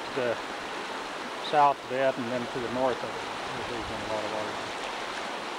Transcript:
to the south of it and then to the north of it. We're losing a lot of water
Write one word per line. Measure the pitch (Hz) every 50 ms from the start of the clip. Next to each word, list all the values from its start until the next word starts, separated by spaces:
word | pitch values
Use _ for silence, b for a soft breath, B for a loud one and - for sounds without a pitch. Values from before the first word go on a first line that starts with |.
| -
to | - -
the | 143 123 120 110 - - - - - - - - - - - - - - - - - - - - - -
south | - - 151 143 143 135 - -
of | -
it | 123 131 135 135 131
and | 139 123 117
then | 127 123 120
to | 117 - 135
the | 120 110 117
north | 127 131 131 110 - -
of | 113
it. | 107 - - - - - - - -
We're | 127 113 120 120
losing | 117 107 104 110 107 107 107
a | 110
lot | 107 107
of | 104
water | 107 107 107 107 104 107 107 107 110 - - - - - - - - - - - - - - - -